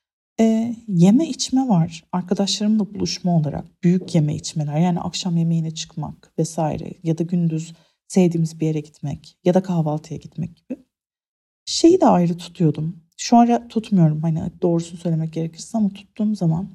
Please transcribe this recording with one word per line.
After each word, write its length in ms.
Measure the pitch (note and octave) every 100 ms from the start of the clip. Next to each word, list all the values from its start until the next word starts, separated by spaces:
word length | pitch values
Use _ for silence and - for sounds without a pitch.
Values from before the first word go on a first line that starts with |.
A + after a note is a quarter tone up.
| _ _ _ -
E, 360 | A3+ A3 A#3 A3+ -
yeme 400 | E3+ F#3 B3+ D#4+
içme 400 | - - C4 C4
var. 360 | E3+ D#3+ - -
Arkadaşlarımla 840 | F3+ F3+ G3 G3 - G#3+ A3 F#3
buluşma 420 | F#3+ F3 - F3+ E3+
olarak 460 | D3 - - _
büyük 320 | F3 F#3 -
yeme 200 | E3+ D3+
içmeler, 460 | D#3 - D#3+ D3 D3+
yani 200 | F3+ E3+
akşam 360 | F3 - F3+ E3+
yemeğine 340 | E3 E3 D#3+
çıkmak 600 | D#3+ - - C#3+ - _ -
vesaire 560 | D#3+ - D#3 - - -
ya 160 | E3 D#3+
da 40 |
gündüz 500 | E3+ F3+ E3 D#3+ - - _ _ -
sevdiğimiz 520 | G3 F3 E3 D#3+ -
bir 60 | D#3+
yere 140 | D#3
gitmek 580 | - _ C#3+ - - _
ya 100 | F3+
da 80 | F3+
kahvaltıya 560 | F#3+ F3 D3+ D3+ - D3
gitmek 380 | - - E3+ -
gibi. 240 | - - _ _ _ _ _ _ _ _
Şeyi 360 | - - E4 F#4
de 60 | B3+
ayrı 300 | F3+ F3 F3
tutuyordum. 600 | - - D#3+ E3+ D#3+ - _ -
Şu 200 | - A#3
ara 320 | A#3+ A#3 -
tutmuyorum 540 | A3 - F#3+ D#3+ D3+
hani 200 | E3 D#3+ F3 -
doğrusunu 380 | F3 E3+ E3 F3+
söylemek 320 | E3+ D#3+ D#3+
gerekirse 460 | E3 E3 - - A#3
ama 100 | G3+
tuttuğum 460 | G3 - - G#3+
zaman 340 | G#3+ E3 D#3+ G3+